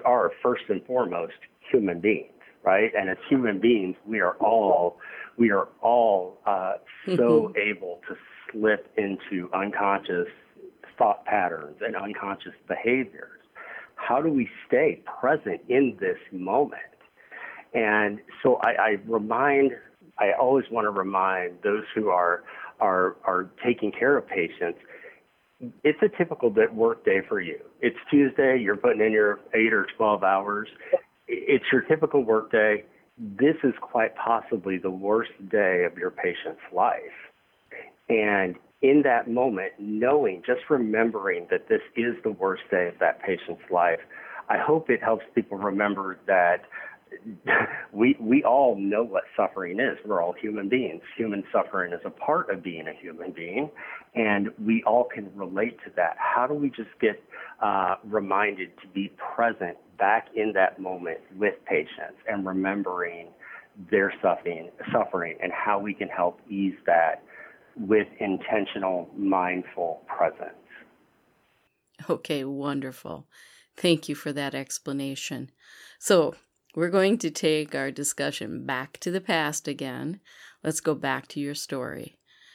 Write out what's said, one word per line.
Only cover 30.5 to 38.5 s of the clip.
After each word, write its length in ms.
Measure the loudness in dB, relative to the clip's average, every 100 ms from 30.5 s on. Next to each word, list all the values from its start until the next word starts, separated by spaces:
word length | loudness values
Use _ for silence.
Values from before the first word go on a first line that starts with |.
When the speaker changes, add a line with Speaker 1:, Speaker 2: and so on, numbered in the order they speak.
| -4 -6 -14 -2 -2 -2 _ -8
Speaker 1:
It's 360 | -4 2 2 4
your 120 | 2
typical 420 | 4 2 4 2
work 260 | 4 2 2
day, 340 | 2 4 2 -4 _ _ -14
this 360 | -12 2 4 4
is 120 | 2 0
quite 320 | -2 0 0 0
possibly 600 | 0 0 0 -4 -4 -4
the 120 | -4
worst 400 | -4 0 0 0 -8 -2
day 340 | 2 4 2
of 140 | 0 -2
your 120 | -6
patient's 520 | -4 -4 -4 -8 -12 -6
life. 280 | 0 0 0 -6 -16 -20 _ _ _ _ -18 -18 _ 0
And 480 | 2 4 2 0